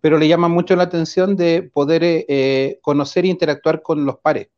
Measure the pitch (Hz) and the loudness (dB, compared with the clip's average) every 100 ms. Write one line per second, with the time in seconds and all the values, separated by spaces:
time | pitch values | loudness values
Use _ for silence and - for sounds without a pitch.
0 | 160 156 156 170 170 170 180 180 175 170 | 0 2 4 2 2 0 0 0 0 -2
1 | 160 - 190 190 170 165 - - 143 165 | -4 -2 0 0 0 0 -2 -2 0 2
2 | 170 160 - 139 135 135 135 - - 143 | 2 0 -2 0 0 0 -2 -4 -2 -2
3 | 139 180 185 180 156 143 160 160 - 151 | -2 0 0 0 -2 -2 -2 -2 -2 -4
4 | 139 - 156 131 - | -4 -2 -2 -2 -6